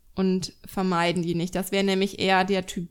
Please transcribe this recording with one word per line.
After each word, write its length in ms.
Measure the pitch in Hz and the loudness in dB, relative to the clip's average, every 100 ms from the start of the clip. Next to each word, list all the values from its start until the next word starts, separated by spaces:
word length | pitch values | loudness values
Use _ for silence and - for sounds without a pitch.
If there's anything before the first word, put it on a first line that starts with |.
| - | -12
und 380 | - 190 185 - - | -2 0 0 -2 -14
vermeiden 580 | - - 185 170 175 175 | -10 -4 0 2 2 0
die 120 | 170 | 0
nicht. 200 | 165 180 | 0 0
Das 160 | 180 185 | -4 -2
wäre 120 | 196 | 0
nämlich 340 | 196 190 196 - | 2 2 0 0
eher 240 | 190 190 | 2 2
der 220 | 190 190 | 2 0
Typ 240 | 185 - 175 | -2 -8 -8